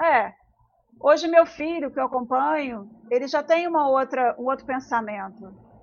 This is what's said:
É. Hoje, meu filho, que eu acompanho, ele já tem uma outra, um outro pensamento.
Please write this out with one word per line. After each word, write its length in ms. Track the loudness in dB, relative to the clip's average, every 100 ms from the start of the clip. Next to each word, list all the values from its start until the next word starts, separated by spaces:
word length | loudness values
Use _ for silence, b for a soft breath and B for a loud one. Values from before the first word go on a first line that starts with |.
É. 300 | 2 2 0 -8 _ _ _ _ _ _
Hoje, 260 | 2 4 6
meu 180 | 4 4
filho, 440 | 0 -6 -4 -6
que 80 | -4
eu 60 |
acompanho, 840 | -4 -4 -2 -2 0 -2 -4 -8 -14 -20 -4
ele 160 | -2 0
já 160 | -4
tem 240 | 0 0 2
uma 220 | 0 2
outra, 460 | 2 0 0 0 0
um 60 |
outro 220 | -4 -4 -4
pensamento. 880 | -8 -4 -4 -4 -8 -12 -14 -20 -20 -20 -20